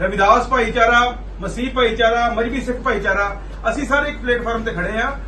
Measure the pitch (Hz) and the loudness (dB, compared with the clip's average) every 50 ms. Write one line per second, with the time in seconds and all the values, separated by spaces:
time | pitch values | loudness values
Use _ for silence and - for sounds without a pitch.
0 | 185 196 202 185 196 - 247 - - - 262 240 226 220 - 240 226 233 240 240 | -2 -2 2 4 4 6 6 4 4 2 0 0 0 0 2 4 4 6 6 4
1 | 247 247 233 - - - - - 190 180 - 233 254 262 - 254 240 220 220 233 | 4 2 -2 -6 -12 -12 -10 -8 -8 -8 -6 -4 -6 -4 0 2 2 2 2 2
2 | 226 226 233 233 233 226 208 220 233 - 269 254 - 247 - - - 247 214 - | 2 2 4 2 0 0 0 0 -2 -2 -2 -4 -4 -4 -6 -2 -2 -2 -2 0
3 | 202 196 190 202 202 202 - - - - - - - 226 - 294 269 - 285 294 | 0 0 0 0 0 -2 -4 -8 -12 -12 -12 -4 -4 -4 -2 -2 -2 0 0 0
4 | 277 294 - - 247 240 247 233 - 233 226 220 220 226 170 170 180 196 214 226 | 0 -2 -6 -6 -2 -2 -2 0 0 -4 -4 -2 -4 -4 -4 -4 -4 -2 -2 -2
5 | 240 277 285 - - | -2 -2 -4 -6 -10